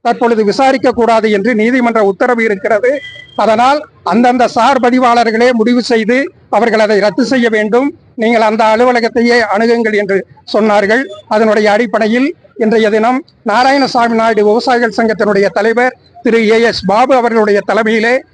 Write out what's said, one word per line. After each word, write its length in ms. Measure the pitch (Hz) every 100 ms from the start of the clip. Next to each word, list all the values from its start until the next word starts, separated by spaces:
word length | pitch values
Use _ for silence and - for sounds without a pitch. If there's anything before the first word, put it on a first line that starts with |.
| 233
தற்பொழுது 360 | 226 240 226 202
விசாரிக்க 380 | 202 269 269 262 240
கூடாது 280 | 233 226 214 208
என்று 140 | 202 220
நீதிமன்ற 400 | 220 262 240 226 196
உத்தரவு 320 | 190 254 240 220
இருக்கிறது. 460 | 196 208 214 247 285 - - - -
அதனால் 360 | 214 220 254 294 - _ -
அந்தந்த 320 | 202 247 247 233
சார் 260 | 240 233 269
பதிவாளர்களே 640 | 240 254 247 240 226 220 240 240
முடிவு 240 | 220 247 -
செய்து 260 | 233 214 247 294 - _ 208
அவர்கள் 260 | 233 220
அதை 120 | 208 208
ரத்து 200 | 208 202 226
செய்ய 140 | 254 233 214
வேண்டும். 300 | 214 240 285 - _ -
நீங்கள் 240 | 226 233 214
அந்த 140 | 220 220
அலுவலகத்தையே 640 | 220 247 247 226 233 240 240 214
அணுகுங்கள் 420 | 196 233 233 220 208
என்று 180 | 202 196 - - -
சொன்னார்கள். 480 | 220 214 208 202 233 302 - -
அதனுடைய 320 | 214 220 214 208
அடிப்படையில் 540 | 208 233 214 220 240 277 - _ -
இன்றைய 240 | 220 220 214
தினம் 240 | 214 226 254 - _ 226
நாராயணசாமி 680 | 214 262 277 262 247 233 226
நாயுடு 220 | 226 214 208
விவசாயிகள் 500 | 220 247 240 240 214
சங்கத்தினுடைய 480 | 226 196 208 196 196 196
தலைவர் 380 | 220 233 247 - _ -
திரு 160 | 254 226 214
ஏ 80 | 226 233
எஸ் 140 | - 185
பாபு 220 | 208 262 262
அவர்களுடைய 400 | 233 226 214 202 196
தலைமையிலே 420 | 202 220 220 226 262 -